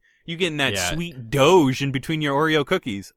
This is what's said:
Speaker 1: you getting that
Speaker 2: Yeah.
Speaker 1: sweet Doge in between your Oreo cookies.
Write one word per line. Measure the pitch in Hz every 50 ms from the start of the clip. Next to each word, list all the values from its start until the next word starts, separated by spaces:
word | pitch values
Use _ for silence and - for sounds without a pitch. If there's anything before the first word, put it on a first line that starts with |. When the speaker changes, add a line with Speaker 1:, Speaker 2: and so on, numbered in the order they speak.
| _ _ _ _ _
Speaker 1:
you | - 170
getting | 165 185 170 151 147
that | 139 127 101
Speaker 2:
Yeah. | 98 90 90 87
Speaker 1:
sweet | 160 170 175 139 127 117 110
Doge | 117 139 135 160 190 180 147 131 127 -
in | 139 139
between | 131 135 - - 160 156
your | 151 143 139 143
Oreo | 156 156 156 151 139
cookies. | - 190 185 - 127 101 98 95 - _